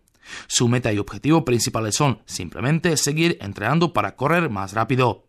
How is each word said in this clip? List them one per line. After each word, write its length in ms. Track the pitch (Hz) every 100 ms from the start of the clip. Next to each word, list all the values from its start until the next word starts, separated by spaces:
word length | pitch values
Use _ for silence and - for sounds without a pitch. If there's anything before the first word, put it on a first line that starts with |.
| _ _ - - -
Su 220 | - 120
meta 240 | 123 120
y 60 | 104
objetivo 460 | - 101 139 160
principales 520 | 123 120 - 113 110 -
son 240 | 147 -
simplemente 720 | - - 87 - 123 160 175 151
seguir 400 | 143 151 170 -
entrenando 520 | 101 101 107 165 170
para 240 | - 101 -
correr 320 | 139 170 156
más 240 | 101 95
rápido. 540 | 107 113 127 123 -